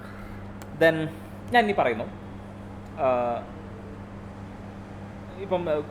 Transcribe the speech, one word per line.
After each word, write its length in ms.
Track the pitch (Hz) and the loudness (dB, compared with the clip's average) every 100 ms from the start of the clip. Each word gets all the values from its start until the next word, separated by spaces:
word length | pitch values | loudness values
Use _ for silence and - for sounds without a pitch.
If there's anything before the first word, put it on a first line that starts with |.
| - - - - - - - - | -10 -10 -10 -10 -10 -10 -10 6
Then 300 | 165 160 156 - - - - | 8 8 2 -4 -10 -10 4
ഞാൻ 120 | 240 | 6
ഇനി 100 | 214 202 | 6 6
പറയുന്നു, 260 | 135 110 135 - - - - - - - - - | 4 4 -2 -6 -10 -10 -10 -12 -10 -10 -10 0
ആ, 60 | 135 123 120 117 - - - - - - - - - - - - - - - - - - - - | 4 6 4 0 -4 -10 -10 -10 -10 -10 -10 -10 -10 -10 -10 -10 -10 -10 -10 -10 -10 -10 -10 -8
ഇപ്പം, 320 | 190 180 170 | 0 0 2
ആ, 100 | 151 147 | 0 2